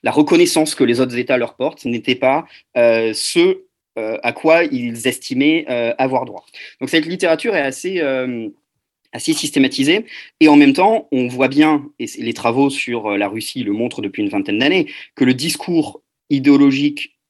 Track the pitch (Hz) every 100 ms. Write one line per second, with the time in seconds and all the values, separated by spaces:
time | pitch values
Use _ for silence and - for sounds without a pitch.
0 | - 147 147 170 175 165 156 - 120 120
1 | 127 120 123 127 117 - 139 - 123 120
2 | - 123 131 147 165 - _ 123 117 113
3 | 113 107 - 165 180 185 _ _ _ 113
4 | 110 117 113 - 160 165 156 127 120 117
5 | 123 - - 127 147 160 - 120 117 117
6 | 131 131 85 92 - - - _ 131 165
7 | 160 175 175 160 233 180 139 127 185 185
8 | 143 131 127 117 110 - _ _ _ _
9 | _ 120 - 151 151 143 131 135 139 202
10 | - - - _ 156 147 139 135 202 226
11 | - 131 123 127 131 139 156 147 135 -
12 | 113 - 120 110 117 123 139 139 123 117
13 | 107 101 101 110 - 131 104 104 120 -
14 | 101 104 101 101 98 104 143 185 - -
15 | - - 127 127 165 - - 170 151 -
16 | _ _ _ 139 139 139 139 135 147 147
17 | - _